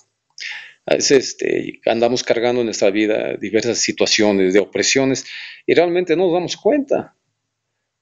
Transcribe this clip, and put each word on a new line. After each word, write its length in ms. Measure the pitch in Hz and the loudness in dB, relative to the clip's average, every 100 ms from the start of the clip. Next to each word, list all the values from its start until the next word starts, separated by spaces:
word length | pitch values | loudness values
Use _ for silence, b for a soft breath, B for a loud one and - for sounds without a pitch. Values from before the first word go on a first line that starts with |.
| _ _ _ - B B B B - | _ _ _ -18 B B B B -4
A 80 | 73 | 0
veces, 440 | 113 139 - - | 4 2 2 -6
este, 400 | - - - - - | -4 -4 -4 -6 -2
andamos 380 | 113 117 123 | 0 0 0
cargando 380 | - 117 120 123 | -2 0 0 0
en 40 | 117 | -2
nuestra 240 | 98 107 | 0 0
vida 460 | 101 107 110 113 - | 2 0 0 -4 -6
diversas 380 | 101 107 117 104 | -2 -2 0 -2
situaciones 800 | - 104 95 - 104 98 92 98 | -2 -2 0 2 2 4 4 4
de 60 | |
opresiones 640 | 92 101 98 135 135 131 - B B B B | 2 0 0 2 0 -2 -6 B B B B
y 80 | 139 | 2
realmente 400 | 175 175 180 160 | 2 0 0 0
no 80 | |
nos 100 | 185 | 0
damos 240 | 170 165 - | 0 -4 -4
cuenta. 580 | 202 294 277 - - _ _ _ _ _ _ _ _ _ | 0 0 0 -4 -4 _ _ _ _ _ _ _ _ _